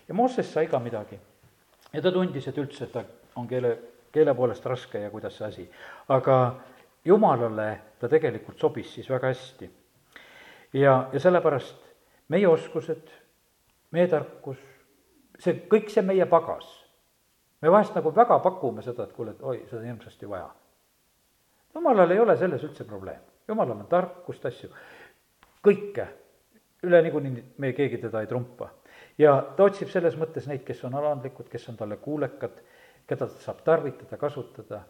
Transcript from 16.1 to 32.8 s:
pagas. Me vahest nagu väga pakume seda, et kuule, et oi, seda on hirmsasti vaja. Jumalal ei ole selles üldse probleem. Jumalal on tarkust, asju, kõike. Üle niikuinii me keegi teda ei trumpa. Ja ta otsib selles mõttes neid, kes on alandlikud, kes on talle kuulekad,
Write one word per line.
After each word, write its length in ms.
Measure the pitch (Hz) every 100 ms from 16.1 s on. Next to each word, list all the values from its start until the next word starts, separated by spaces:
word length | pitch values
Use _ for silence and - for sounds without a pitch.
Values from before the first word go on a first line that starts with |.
| 190 165
pagas. 360 | 165 160 80 - - _ _ _ _ _ _ _ _
Me 100 | 156
vahest 220 | 208 196 175
nagu 160 | 151 165
väga 240 | 240 147 185
pakume 360 | 180 127 107 117
seda, 180 | 120
et 100 | 101
kuule, 200 | - 110 -
et 80 |
oi, 180 | 135 117 113
seda 120 | 117
on 80 | 120
hirmsasti 380 | 110 110 _ 104
vaja. 200 | 92 73 - _ _ _ _ _ _ _ _ _ _ _ 311
Jumalal 360 | 330 214 170
ei 80 | 190
ole 160 | 226 147
selles 260 | 180 131
üldse 220 | 147 - 107
probleem. 340 | 101 92 - _ _ -
Jumalal 340 | 220 143 107
on 60 | 101
tarkust, 540 | 175 180 - - - 131
asju, 240 | - - - - - - _ _ _ _ _
kõike. 440 | 202 202 - 113 92 - _ _ _ _ _ _
Üle 160 | 180 175
niikuinii 400 | 160 147 139 123 - -
me 80 | 135 123
keegi 220 | 135 117
teda 240 | 117 110
ei 40 | 107
trumpa. 420 | 123 123 - 101 - _ - - -
Ja 200 | 147 135 - -
ta 100 | 196
otsib 240 | 196 147
selles 240 | 185 170 151
mõttes 280 | 160 131 139
neid, 160 | 139 -
kes 160 | - 123
on 80 | 139
alandlikud, 480 | 151 139 127 - -
kes 160 | 120 -
on 80 | 113
talle 180 | 107 101
kuulekad, 600 | 139 151 131 - 117 - _ _